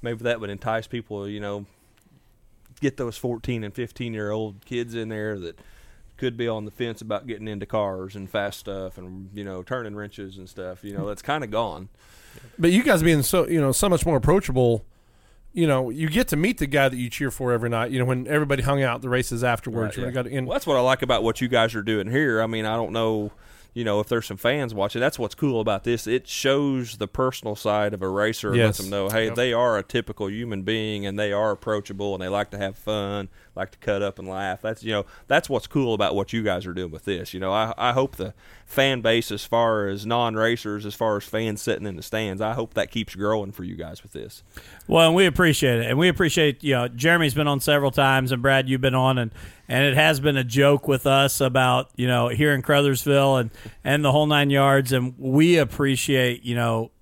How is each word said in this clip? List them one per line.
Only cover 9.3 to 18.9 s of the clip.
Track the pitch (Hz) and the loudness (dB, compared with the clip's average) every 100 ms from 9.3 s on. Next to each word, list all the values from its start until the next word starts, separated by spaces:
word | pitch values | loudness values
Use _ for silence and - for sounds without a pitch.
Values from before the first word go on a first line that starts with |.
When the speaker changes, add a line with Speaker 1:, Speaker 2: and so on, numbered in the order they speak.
Speaker 1:
you | 101 | -12
know, | 101 92 | -10 -10
turning | 90 131 113 104 | -8 -8 -8 -10
wrenches | 104 101 98 95 | -12 -12 -14 -14
and | 92 | -18
stuff. | - 92 90 | -12 -12 -12
You | 104 101 | -10 -8
know, | 98 | -6
that's | 104 | -8
kinda | - 151 123 | -6 -4 -2
gone. | 107 113 78 98 - - - - - - - | -4 -4 -6 -14 -20 -20 -20 -20 -20 -20 2
Speaker 2:
But | 170 | 4
you | 185 | 6
guys | 285 190 | 6 4
being | 160 156 | 6 4
so, | 131 185 - | 4 2 2
you | 165 | 2
know, | 139 | 2
so | 131 208 | 2 2
much | 175 170 | 2 2
more | 147 | 2
approachable, | 127 185 - 127 123 113 - _ _ _ _ - - | 4 2 2 2 2 2 -4 _ _ _ _ -20 -12
you | 208 160 | 0 2
know, | 131 131 | 2 0
you | 127 160 | -2 0
get | 165 254 | 2 2
to | 151 | 2
meet | 175 247 | 2 0
the | 139 | 0
guy | 143 139 | 4 2
that | 127 | 2
you | 123 | -6
cheer | - 139 | -4 -4
for | - 127 | -2 0
every | 120 120 | 0 0
night. | 117 117 | -2 -2
You | 131 | 0
know, | 123 | 0
when | 127 127 | 0 0
everybody | 151 147 139 | 0 2 0
hung | 120 139 | 2 2
out | 131 | 0